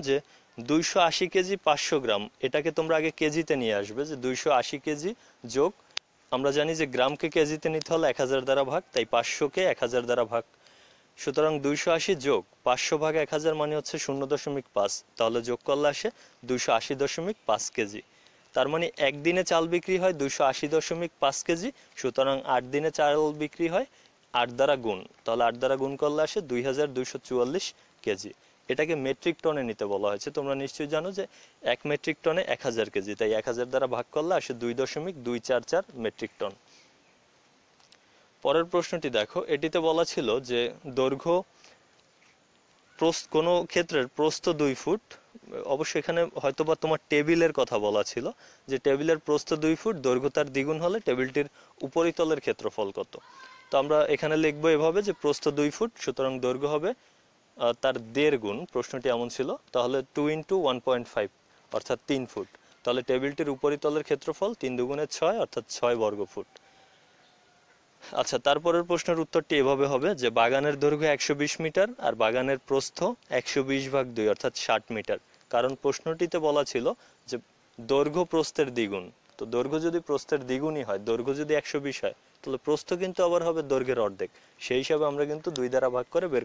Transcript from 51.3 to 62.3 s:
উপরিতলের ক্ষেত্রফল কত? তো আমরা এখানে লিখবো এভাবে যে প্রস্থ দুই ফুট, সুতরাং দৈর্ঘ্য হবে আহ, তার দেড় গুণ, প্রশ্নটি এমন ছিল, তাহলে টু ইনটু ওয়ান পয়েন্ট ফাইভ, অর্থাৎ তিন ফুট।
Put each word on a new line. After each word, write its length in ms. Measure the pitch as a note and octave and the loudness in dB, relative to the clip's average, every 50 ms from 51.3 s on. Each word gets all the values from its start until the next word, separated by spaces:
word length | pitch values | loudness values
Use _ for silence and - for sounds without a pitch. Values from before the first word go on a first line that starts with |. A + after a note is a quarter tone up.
| C3 D3 C#3+ C#3+ - - - - _ _ - | 0 -2 -2 -2 -6 -16 -20 -20 _ _ -10
উপরিতলের 540 | C3+ - E3 E3 E3+ D#3+ - E3+ D#3+ D#3 C#3 - | -2 0 2 2 2 2 2 0 0 0 0 0
ক্ষেত্রফল 440 | C3 A2 - - G#2+ - - G#2 G2 - G#2 | -2 -4 -2 -4 -6 -4 -2 -4 -4 -4 -6
কত? 140 | F#2+ - - - - - - - - - - - - _ | -8 -8 -10 -18 -20 -20 -20 -20 -20 -20 -20 -20 -8 _
তো 40 | - C#3 C3+ | 0 0 2
আমরা 160 | D3 D3+ D3+ D3 - D3 | 4 4 4 4 4 2
এখানে 220 | C3 - D3+ D#3 D#3 D#3 | 0 0 0 0 2 2
লিখবো 240 | D3+ D3 D3 D3+ E3 D#3+ | 0 0 2 4 4 4
এভাবে 240 | D3 D#3 D#3+ E3 G3+ G#3 G3+ | 6 4 4 2 2 0 0
যে 40 | F3 - - | -4 0 0
প্রস্থ 220 | D3 C#3+ - - D3+ C#3+ D3 | 0 0 2 0 0 0 2
দুই 120 | D3 D3 C#3+ | 0 0 0
ফুট, 140 | - A3 A#3 - - - | -2 -4 -4 -4 -6 -6
সুতরাং 280 | - B2+ - C3+ C3 C3 B2+ B2 | -4 -2 0 -2 -2 0 0 0
দৈর্ঘ্য 240 | B2+ B2+ C3 C#3+ C#3+ D3+ | -2 0 0 0 -2 0
হবে 160 | D3+ D#3 G3 B3+ - _ _ _ _ _ _ _ _ _ _ _ | 0 -2 -2 -4 -6 _ _ _ _ _ _ _ _ _ _ _
আহ, 160 | - C3 A#2 A#2 - - | -2 0 0 0 2 0
তার 300 | C3+ B2+ B2 A2+ A2 A2+ | 0 0 0 -6 -4 -2
দেড় 240 | C3+ D3 D3+ C#3+ B2 | 2 4 4 2 2
গুণ, 200 | G#2+ G2+ G2+ B2 F3 - - | 0 -2 -4 -4 -8 -6 -6
প্রশ্নটি 360 | B2+ A#2 - - C3 A#2+ C3+ | -6 -6 -4 -8 -4 0 0
এমন 200 | A#2+ A#2 A#2+ A#2+ | 0 0 -2 -4
ছিল, 200 | - - C3 D3 A#3 - - _ - | -4 -4 -4 -4 -4 -8 -10 _ -2
তাহলে 260 | B2+ A#2+ B2+ C3+ C3+ C3 - _ | 0 0 2 0 -2 -4 -4 _
টু 140 | D3 D3 D3 | -2 0 0
ইনটু 280 | D#3 D#3+ D3+ - G3 F#3+ E3 | -2 -2 -2 -2 0 2 2
ওয়ান 160 | C3+ B2+ B2 | 2 0 0
পয়েন্ট 260 | - C3+ B2+ A#2+ A#2+ - | 0 0 0 0 -2 -4
ফাইভ, 200 | - A2+ G#2 G2 - _ _ _ _ _ _ _ - | -4 -4 -4 -4 -6 _ _ _ _ _ _ _ -8
অর্থাৎ 260 | A2 - - B2+ - - | -8 -2 -2 -4 -4 -2
তিন 160 | - C#3+ C3+ B2+ | -2 -2 -2 -2
ফুট। 220 | - | -4